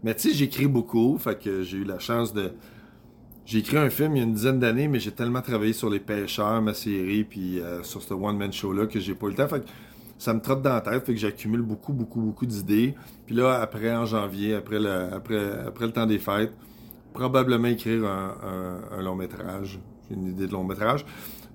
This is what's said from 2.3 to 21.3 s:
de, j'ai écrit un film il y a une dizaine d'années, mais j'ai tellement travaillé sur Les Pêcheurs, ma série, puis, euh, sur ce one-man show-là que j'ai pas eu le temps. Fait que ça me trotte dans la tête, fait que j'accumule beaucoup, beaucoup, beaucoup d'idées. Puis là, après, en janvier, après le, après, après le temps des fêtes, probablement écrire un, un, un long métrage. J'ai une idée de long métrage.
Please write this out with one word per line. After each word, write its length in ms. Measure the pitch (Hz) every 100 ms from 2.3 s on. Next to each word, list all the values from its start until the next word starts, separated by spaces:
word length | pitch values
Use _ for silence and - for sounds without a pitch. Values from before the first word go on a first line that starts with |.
de, 200 | 104 92 - - - - - - - - - -
j'ai 120 | 110
écrit 180 | 107 143
un 120 | 143
film 260 | - 156 143
il 40 |
y 20 |
a 20 | 117
une 80 |
dizaine 260 | 110 123 131
d'années, 280 | 120 113 151
mais 120 | 131
j'ai 120 | 104
tellement 300 | - 120 127
travaillé 320 | 127 113 107
sur 160 | 110 113
Les 100 | 101
Pêcheurs, 640 | 101 104 98 - 104 113
ma 120 | 107
série, 520 | 104 110 98 92 104 107
puis, 340 | 101 92 90
euh, 240 | 85 87
sur 180 | 87 101
ce 120 | -
one-man 400 | 95 101 104 101
show-là 340 | 92 101 95 107
que 140 | 110
j'ai 140 | 95 90
pas 100 | 104
eu 40 |
le 40 | 95
temps. 140 | 143
Fait 100 | 156
que 60 | - - - - - -
ça 160 | -
me 60 | 113
trotte 220 | - 135
dans 140 | 135 120
la 40 |
tête, 260 | 104 123 131
fait 60 |
que 60 | 113
j'accumule 420 | 107 - 107 113
beaucoup, 280 | 117 107 -
beaucoup, 300 | 139 110 117
beaucoup 240 | 110 104 123
d'idées. 500 | 107 95 104 123 143 - - -
Puis 100 | 113
là, 240 | 131 127
après, 340 | 110 107 113
en 120 | 117 113
janvier, 480 | 110 101 95 104
après 260 | 107 98 107
le, 100 | 104 92 90
après, 280 | 95 - 110 101 104 -
après 180 | - 117
le 40 |
temps 140 | 117 113
des 140 | 104
fêtes, 340 | - 101 110 - - - - - -
probablement 540 | - 127 131 127 117 120
écrire 380 | 117 113 113 107
un, 320 | 95 95 -
un, 580 | 98 92 92 90 92 101
un 20 |
long 140 | 92 92
métrage. 640 | 92 - 92 95 98 95 - - -
J'ai 60 | 98
une 120 | 92
idée 200 | 92 95
de 40 |
long 100 | 95
métrage. 420 | 92 95 107 143 - - -